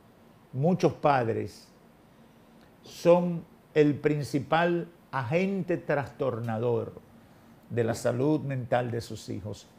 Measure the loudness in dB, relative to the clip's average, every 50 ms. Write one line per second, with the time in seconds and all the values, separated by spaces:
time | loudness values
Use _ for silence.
0 | -20 -20 -20 -20 -20 -20 -20 -20 -18 -10 -4 0 2 2 4 4 2 2 2 2
1 | 2 4 4 4 2 0 -2 -2 -4 -6 -10 -16 -20 -20 -20 -20 -20 -20 -20 -20
2 | -20 -20 -20 -20 -20 -20 -20 -20 -20 -20 -20 -20 -20 -20 -20 -20 -20 -20 -8 2
3 | 4 6 6 6 4 0 -4 -6 -8 -14 -20 -20 -14 0 2 4 4 4 4 2
4 | 0 0 0 -2 -4 -4 -4 -4 -2 0 0 2 2 2 0 -2 -4 -8 -12 -20
5 | -14 -8 -6 -6 -2 0 0 0 0 0 -2 -2 -2 -2 -4 -2 -2 -2 -2 -2
6 | -2 -4 -6 -4 -2 -2 -2 -2 -4 -4 -2 -2 0 0 0 0 -2 -4 -8 -14
7 | -20 -20 -20 -20 -20 -20 -20 -20 -20 -20 -20 -20 -14 -4 -2 0 0 0 0 0
8 | 0 0 0 2 2 2 2 0 -2 -4 -6 -6 -2 0 0 0 0 -2 -4 -6
9 | -6 -8 -12 -12 -10 -10 -10 -10 -8 -10 -10 -12 -14 -20 -20